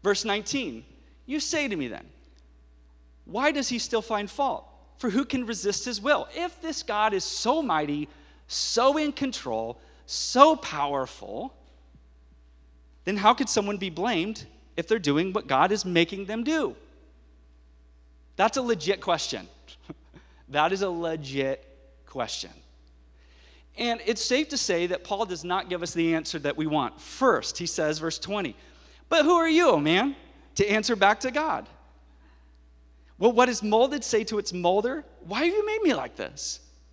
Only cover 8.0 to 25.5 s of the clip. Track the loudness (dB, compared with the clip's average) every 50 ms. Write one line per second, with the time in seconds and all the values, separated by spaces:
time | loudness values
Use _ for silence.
8 | -6 -8 -12 -20 -20 -20 -20 -20 _ -8 -6 -4 -4 0 0 4 4 4 4 4
9 | 0 -2 -2 -4 -4 -4 -4 -6 -6 -4 -4 -4 -4 -6 -8 -12 -18 -20 -20 -20
10 | -12 -8 -6 -4 -4 0 8 8 8 8 8 2 -2 -8 -4 -4 -2 -2 -2 -2
11 | -4 -4 -8 -16 -14 -10 -10 -8 -10 -10 -12 -18 -20 -20 -20 -20 -20 _ -20 -20
12 | _ -20 -20 _ _ _ -20 -20 _ _ _ _ _ _ _ -20 _ _ _ _
13 | _ -4 -4 4 6 6 6 6 0 0 0 0 0 0 -4 -4 -6 -6 -4 -2
14 | -2 0 0 0 -2 -2 -6 -10 -14 -18 -20 -20 -20 -10 -8 -8 -2 0 -2 0
15 | 2 2 2 2 0 0 -2 -6 -2 0 2 4 4 4 2 -2 -2 0 2 2
16 | 2 2 0 -10 -8 -6 -6 -4 -2 0 0 0 0 -2 -4 -10 -20 -20 -20 -20
17 | -20 -20 -20 -20 _ -20 -20 _ -20 -20 -20 -20 -20 _ -20 -20 -20 _ _ _
18 | _ _ _ _ _ _ _ 2 2 2 2 0 0 0 -2 0 0 -2 -2 -2
19 | 0 -2 0 0 -2 -6 -6 -8 -10 -14 -20 -20 -20 -20 -20 _ _ -20 -20 _
20 | -20 -20 -20 -20 -20 -20 -20 -20 -18 -2 2 2 2 2 2 0 -2 -2 -2 -4
21 | -4 -4 -4 -6 -8 -6 -2 -2 0 -2 -2 -4 -8 -20 -20 -20 -20 -20 -20 -20
22 | -20 -14 -8 -8 -6 -6 -6 -10 -10 -14 -16 -20 -20 _ _ _ _ -20 _ _
23 | _ _ _ -20 -20 -20 -20 -20 -20 -20 -20 -20 _ -20 -8 -4 -2 -2 -2 -2
24 | -2 -2 -2 -2 0 0 2 0 0 -2 -4 -4 -2 0 0 0 0 -2 -2 -6
25 | -4 -6 -4 -4 -4 -4 -4 -8 -4 -4